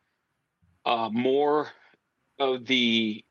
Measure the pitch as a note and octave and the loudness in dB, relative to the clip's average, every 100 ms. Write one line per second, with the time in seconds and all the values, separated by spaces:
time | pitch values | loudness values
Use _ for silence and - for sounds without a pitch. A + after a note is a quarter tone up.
0 | _ _ _ _ _ _ _ _ - A#2+ | _ _ _ _ _ _ _ _ -4 -2
1 | A2+ A2+ B2+ C#3 D3 D3+ C3+ - - _ | -2 0 2 2 2 0 -2 -12 -20 _
2 | _ _ _ - C3+ B2+ A#2 B2+ A#2 A2+ | _ _ _ -4 -2 -2 -2 0 2 2
3 | A2 G#2+ - | 0 -6 -14